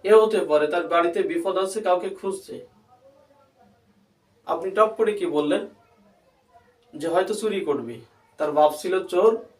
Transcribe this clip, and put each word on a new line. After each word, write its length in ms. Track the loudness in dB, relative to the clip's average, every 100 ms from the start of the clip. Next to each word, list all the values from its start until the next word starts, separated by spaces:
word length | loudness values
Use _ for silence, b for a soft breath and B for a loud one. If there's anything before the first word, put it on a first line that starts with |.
এ 100 | 6
হতে 260 | 6 6 0 2
পারে 220 | 2 2
তার 200 | -2 0
বাড়িতে 360 | 2 2 0
বিপদ 340 | -2 -2 -2 -2
আছে, 240 | -2 -2
কাউকে 280 | 0 0 -2
খুঁজছে। 580 | -8 -8 -8 -12 -16 -18 _ _ _ -20 _ _ _ _ _ _ _ _ _ _ _ _ _ -8
আপনি 260 | -6 -4
টপ 200 | 2 2 2
করে 160 | -2
কি 120 | 0 -2
বললেন? 420 | -2 0 -2 -4 _ _ _ _ _ _ _ _ _ _ _ _ -8
যে 120 | -2
হয়তো 260 | 0 0
চুরি 280 | -4 -4 -4
করবে, 400 | -4 -4 -6 -14 -20 _ _ _
তার 140 | -2
বাপ 220 | 4 2 2
ছিল 300 | -4 -4 -2
চোর 380 | 4 4 2 -10